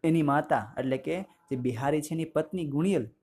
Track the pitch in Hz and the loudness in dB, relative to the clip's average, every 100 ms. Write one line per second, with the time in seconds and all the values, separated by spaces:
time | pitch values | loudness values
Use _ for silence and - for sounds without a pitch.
0 | 165 165 147 143 147 135 101 - 131 131 | 4 4 4 2 4 0 0 -4 -2 -2
1 | 151 175 190 _ _ 131 123 113 139 151 | -2 -6 -6 _ _ -2 -2 -2 0 0
2 | 147 165 160 151 160 185 156 139 180 175 | -2 -4 -2 -2 -2 -4 -2 0 2 0
3 | 110 _ | -2 _